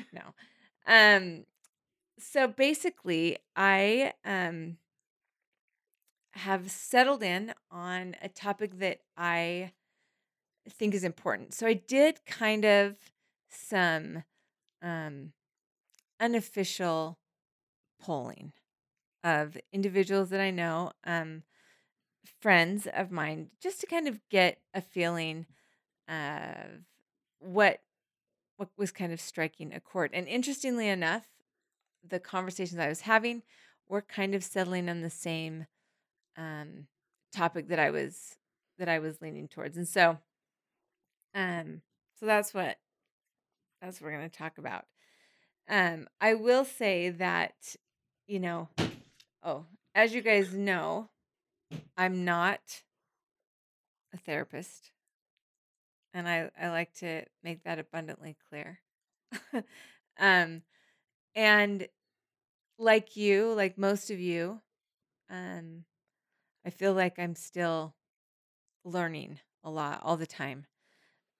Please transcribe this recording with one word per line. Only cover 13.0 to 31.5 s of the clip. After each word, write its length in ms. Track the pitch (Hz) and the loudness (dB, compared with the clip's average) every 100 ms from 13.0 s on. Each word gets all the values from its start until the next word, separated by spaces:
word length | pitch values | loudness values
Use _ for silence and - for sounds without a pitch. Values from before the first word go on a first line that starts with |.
| - _ _ _ _ | -20 _ _ _ _
some, 760 | - - 202 175 160 - 160 - _ _ _ _ _ | -20 -2 2 4 2 -4 -12 -14 _ _ _ _ _
um, 500 | 175 165 156 139 151 - _ _ _ _ _ _ _ - | -8 -8 -8 -12 -14 -18 _ _ _ _ _ _ _ -2
unofficial 1000 | 233 233 226 208 185 - 180 160 160 165 _ _ _ _ _ _ _ _ | 0 0 -2 -4 -4 -2 -2 0 -4 -8 _ _ _ _ _ _ _ _
polling 500 | - 147 123 - 147 - _ _ _ _ _ _ | -6 -6 -6 -12 -18 -20 _ _ _ _ _ _
of 340 | 170 151 151 147 - | 0 0 0 -8 -8
individuals 580 | 196 196 190 185 196 185 | -2 0 2 4 2 2
that 120 | 196 | 0
I 100 | 196 | 0
know, 400 | 180 170 160 180 - - | 0 -2 -2 -4 -8 -4
um, 380 | 170 160 160 - _ _ _ _ _ _ _ - - | -4 -4 -10 -18 _ _ _ _ _ _ _ -20 -2
friends 440 | 214 175 165 208 202 | 6 6 6 0 -4
of 180 | - 185 | -4 -4
mine, 380 | 175 151 156 160 _ | -4 -4 -6 -10 _
just 180 | 359 - | -8 -8
to 60 | 403 | -4
kind 200 | 339 294 | -2 -2
of 120 | 214 _ | -4 _
get 300 | 196 180 - _ | 4 4 2 _
a 80 | 190 | -10
feeling 640 | 180 185 170 170 160 160 165 _ _ _ _ _ - | -8 -2 -2 -2 -4 -6 -12 _ _ _ _ _ -10
of 720 | 160 143 147 160 - - - 175 _ _ _ _ _ | -6 -6 -6 -8 -10 -14 -18 -20 _ _ _ _ _
what, 400 | 185 185 202 - _ _ _ _ _ _ _ - | -2 4 4 4 _ _ _ _ _ _ _ -14
what 120 | 196 - | -12 -4
was 140 | 196 | -4
kind 220 | - 180 | -4 -6
of 80 | 165 | -6
striking 520 | - - 160 - 156 | -8 -4 -4 -6 -14
a 60 | 160 | -14
chord. 320 | - 185 156 | -8 -2 -2
And 140 | 175 165 | -2 -4
interestingly 640 | 240 254 269 269 240 214 | -2 -2 -2 -2 0 0
enough, 380 | 190 165 190 - _ _ | 0 0 -2 -6 _ _